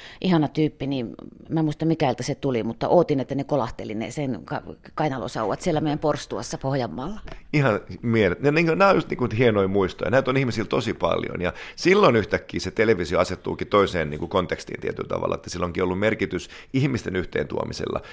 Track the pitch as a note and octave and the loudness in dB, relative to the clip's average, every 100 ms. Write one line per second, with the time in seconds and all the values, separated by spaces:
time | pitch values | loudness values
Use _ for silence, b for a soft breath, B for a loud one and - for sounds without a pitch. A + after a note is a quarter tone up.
0 | B B F#3 E3 C#3+ - D3+ - C#3 C#3 | B B 2 4 2 2 0 -2 -4 -4
1 | A2 - - - - D#3+ D#3 D3 D#3+ D#3+ | -4 -8 -16 -18 -4 0 0 0 0 2
2 | C#3+ A#2+ B2 B2+ C#3 A#2+ A2+ A2+ C#3 F3+ | 2 0 -4 -4 -2 -2 -2 -2 4 4
3 | E3 C#3 B2 C#3 C3+ D3 A#2 - - G#2+ | 4 0 -2 -4 -2 0 -2 -6 -8 -6
4 | A2 C#3 C#3 G#2+ - C#3+ - - - - | -6 -6 -6 -6 -8 -10 -10 -16 -10 -4
5 | D3+ C3+ F#2 B2+ G#2+ A#2+ F#3 D3+ D3+ D3 | -2 -2 -6 -2 -2 -2 0 0 0 0
6 | D3+ D3 - G2 - D#3+ C3+ C#3 A#2 E2 | 0 -2 -4 -8 -6 -6 -2 -2 -2 -6
7 | D3 G#3+ - B B D3+ C3+ G2+ - F#2 | -8 -10 -12 B B 2 4 2 -2 -6
8 | A#2 A2+ F#2+ F2 C#3 D#3 E3 E3 G3 F#3 | 2 4 4 4 2 4 2 4 6 4
9 | - - A#2+ A2 B2 G#2 F#2+ G2 F#2 - | 2 -2 -2 2 4 4 2 2 0 0
10 | - B2 B2+ C3+ C3 A2 G2+ C3+ A2+ - | 0 2 2 2 0 -2 0 0 0 0
11 | E2+ E2+ D#2+ F2 F2 - B B F3 G3 | 0 0 -2 -4 -4 -4 B B 4 6
12 | F#3 A2+ F#2 F#2 - - F#2 G2 A2 F#2+ | 6 6 2 0 -2 -8 -4 2 2 2
13 | E2 F2 F#2 F2+ F#2+ E2 E2+ G#2 F#2 F2 | 2 2 2 -2 -6 -6 2 4 4 2
14 | D2 D2+ E2 G2 E2+ - - - - - | -2 -4 -2 0 0 -4 -8 -8 -6 -6
15 | - G1+ G1+ - - F2 F2 E2+ F2+ F#2 | -4 -4 -2 -4 -8 -6 -4 -2 -2 0
16 | G#2+ G#2+ F#2 F2+ - B B C3 C#3+ B2 | 0 0 -2 -4 -8 B B -2 0 -2
17 | - F#2 E2+ - D2+ - - - - - | -4 -4 -2 -4 -4 -4 -6 -6 -6 -6
18 | - | -8